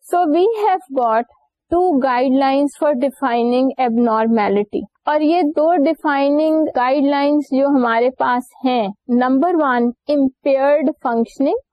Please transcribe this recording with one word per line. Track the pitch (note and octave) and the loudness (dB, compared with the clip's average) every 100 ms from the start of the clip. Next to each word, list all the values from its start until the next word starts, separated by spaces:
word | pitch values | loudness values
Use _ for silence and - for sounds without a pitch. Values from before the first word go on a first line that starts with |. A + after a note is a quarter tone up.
| - | -2
So | F4 E4+ | -2 0
we | D#4 G4 A4 | 2 0 0
have | G#4 F#4 F#4 C4+ | -2 -2 -4 -4
got | A#3 A3 A#3+ _ _ _ _ | 0 -2 -4 _ _ _ _
two | E4+ F#4 C#4 | 0 2 0
guidelines | C4 B3 C4+ C4 C4+ C4+ C#4+ - | 0 0 0 0 0 0 -2 -2
for | D4+ | -2
defining | C4+ C4+ - C4+ A#3+ A#3+ B3 C4 B3+ | 0 -4 -4 -4 -2 0 0 0 -2
abnormality، | B3+ A3+ A#3+ A3 A3+ A3+ G3 G3+ G#3 - G3+ _ | -2 0 0 0 0 0 0 0 -2 -6 -10 _
اور | - D4+ | -4 0
یہ | D4+ F4 | 2 2
دو | D4 D#4 D#4 F4 | 0 0 0 2
ڈیفائننگ | C#4+ D4+ D#4 C#4 C#4 D4 D#4 D#4 D#4 - | 0 -2 -2 0 0 0 0 0 -2 -2
گائیڈ | B3 C#4+ | 0 0
لائنز | C#4 C#4+ C#4+ D4 C#4 C4 | 0 0 0 -2 -2 -2
جو | C#4 | 2
ہمارے | C#4+ A#3+ A3+ B3 | 2 0 0 0
پاس | C4 B3+ B3 - - | -2 -2 -2 -4 -6
ہیں، | C4 B3+ G3 G#3 - | -2 -2 -4 -8 -2
نمبر | A#3+ B3+ C4+ E4+ | 0 2 2 2
ون، | E4+ C#4+ B3 A#3+ - - | 0 0 0 -2 -4 -4
امپیئرڈ | D4 C4+ _ C#4+ C4+ C#4 D4 D4 D4+ | 0 0 _ -2 0 2 2 0 -4
فنکشننگ | C4 A#3 A3+ - C#4 A4+ _ | -4 -2 -4 -2 -2 -2 _